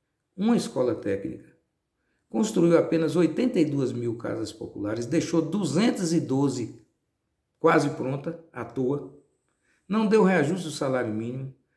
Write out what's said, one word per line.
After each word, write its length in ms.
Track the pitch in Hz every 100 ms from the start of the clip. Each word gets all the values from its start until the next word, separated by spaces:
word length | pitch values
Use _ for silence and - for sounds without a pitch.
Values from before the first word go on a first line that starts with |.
| _ _ _ -
uma 220 | 214 233
escola 360 | - 131 123
técnica. 640 | 107 101 98 - 120 - _ _ _ _ _ _ _ _
Construiu 500 | 220 214 185 170 165
apenas 380 | - 165 160 165
oitenta 460 | 156 - 247 180
e 40 | 143
duas 280 | 139 123
mil 240 | 120 117 110
casas 340 | 113 113 107
populares, 540 | - - - 101 117 120
deixou 360 | 156 - 165
duzentas 680 | 151 202 165 151 240 233 170
e 80 | 165
doze 640 | 135 139 139 120 110 - _ _ _ _ _ _ _ _
quase 300 | 165 160 143
pronta, 520 | - 123 139 170 165 -
à 140 | 123 113
toa. 500 | 135 127 143 - - _ _ _ _ _ _ -
Não 180 | 214 214
deu 180 | 220
reajuste 420 | 185 180 139 180 160
do 60 |
salário 420 | 139 139 127 113
mínimo, 420 | 107 117 131 135 - _